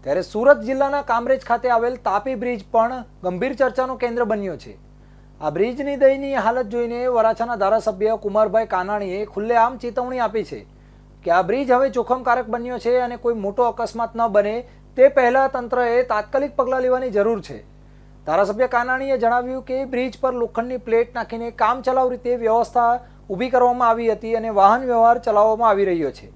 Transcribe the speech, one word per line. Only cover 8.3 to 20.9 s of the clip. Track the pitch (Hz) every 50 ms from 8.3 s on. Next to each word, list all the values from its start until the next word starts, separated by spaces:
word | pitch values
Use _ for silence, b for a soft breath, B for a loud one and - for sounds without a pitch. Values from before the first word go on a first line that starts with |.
| 196 214 220 208 180 220 226
કાનાણીએ | 214 202 185 180 196 208 208 202 185 180 202 214
ખુલ્લેઆમ | 202 - 202 208 226 240 233 226 247 262
ચેતવણી | 226 - 240 208 262 247 254 254 254
આપી | 233 214 202 220 180
છે | - 143 107 101 - b b b b b b b b b b -
કે | 170
આ | 170 180
બ્રિજ | 185 170 220 262 285 247
હવે | 247 247 269 269
જોખમકારક | 202 247 226 - 247 254 247 254 233 254 240 220
બન્યો | 220 240 240 247 247 214
છે | - 233 247 254
અને | 247 240 240
કોઈ | 240 - 240 233
મોટો | 220 196 202 196 -
અકસ્માત | 247 233 226 247 233 - - 226 233 226 -
ન | 226 233 226
બને | 190 208 202 208 220 240 247 b b b b b -
તે | 254 262 277
પહેલાં | 277 269 254 240 247 269 269 269
તંત્રએ | 269 254 240 226 254 247 247 233 233 247
તાત્કાલિક | 254 247 226 208 214 - - 269 285 277 277
પગલાં | - 254 247 262 254
લેવાની | 254 254 254 254 262 254
જરૂર | 202 208 202 220 233 202
છે. | - - 135 104 - - - b b b b b b b b b -
ધારાસભ્ય | 151 156 180 202 190 208 214 254
કાનાણીએ | 247 - 240 240 254 254 262 269 269 269 220
જણાવ્યું | 233 226 240 247 247 254 262 262
કે | - - 254 262 269
બ્રિજ | 262 262 240 254 254 - -
પર | - 262
લોખંડની | 254 247 233 220 - 226 233 247 254
પ્લેટ | 247 - 226